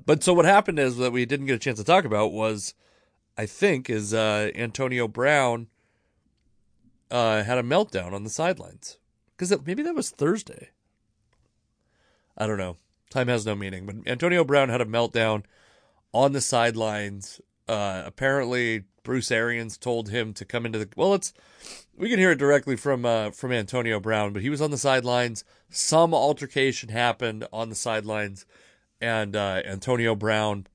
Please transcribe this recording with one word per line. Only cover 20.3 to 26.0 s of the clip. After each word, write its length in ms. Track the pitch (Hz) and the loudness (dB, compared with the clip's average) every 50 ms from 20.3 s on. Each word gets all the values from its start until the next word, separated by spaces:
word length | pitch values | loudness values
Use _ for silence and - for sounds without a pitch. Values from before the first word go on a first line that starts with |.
| 104 | -8
to 120 | - 98 | -12 -10
come 200 | - - 120 117 | -6 -6 -4 -4
into 140 | 113 110 107 | -4 -4 -6
the, 100 | 107 101 - | -6 -6 -2
well, 140 | - 165 190 | 0 2 2
let's, 240 | 202 185 - - - _ _ _ _ - - - - - - _ _ | 2 2 -2 -6 -12 _ _ _ _ -20 -20 -20 -20 -20 -20 _ _
we 140 | - - 226 | -8 -4 0
can 80 | - 190 | 2 4
hear 120 | 185 185 | 4 4
it 60 | 160 131 | 4 4
directly 360 | 143 139 147 139 131 143 131 | 4 4 4 4 4 0 -4
from, 300 | - - 143 135 123 120 | -2 -2 -2 -2 0 0
uh, 260 | 120 117 110 107 107 | 0 2 0 0 -2
from 200 | - - - 127 | -6 -6 -4 -2
Antonio 480 | 123 117 104 - - 127 117 117 110 104 | -2 -2 -2 -2 -2 -2 0 0 -2 -2
Brown, 340 | 95 110 110 107 104 101 101 | 0 0 0 0 0 -2 -4
but 80 | 101 | -4
he 80 | 98 139 | -4 -4
was 120 | 151 139 | -2 -2
on 100 | 151 151 | -2 -2
the 60 | 147 | -2
sidelines. 640 | 120 - 139 131 127 120 123 123 123 123 120 113 - - _ _ _ _ _ | 0 0 2 2 2 2 2 2 2 0 0 -4 -8 -14 _ _ _ _ _
Some 440 | - - - - 156 160 | -8 -6 0 4 4 6